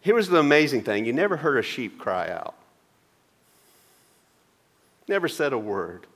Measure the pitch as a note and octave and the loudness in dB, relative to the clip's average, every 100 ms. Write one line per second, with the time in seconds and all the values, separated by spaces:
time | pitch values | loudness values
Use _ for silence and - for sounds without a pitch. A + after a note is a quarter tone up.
0 | F#3+ A#3 F#3+ F3 D3 D3 D3+ C3 A2 G#2 | 2 2 4 4 6 6 4 0 0 -2
1 | A2+ C3 G3+ E3+ D3+ C3 G#2 - A2+ - | 0 -2 -2 0 0 0 -2 -6 -10 -8
2 | - F#2 E2+ E2+ - - _ _ _ _ | -4 -4 -4 -6 -10 -16 _ _ _ _
3 | _ _ _ _ _ _ _ _ _ _ | _ _ _ _ _ _ _ _ _ _
4 | _ _ _ _ _ _ _ _ _ _ | _ _ _ _ _ _ _ _ _ _
5 | - G3 E3+ - D3 B2+ G#2+ G2 E2+ F2+ | -4 -2 -2 -2 -2 -2 -4 -4 -6 -10
6 | - | -20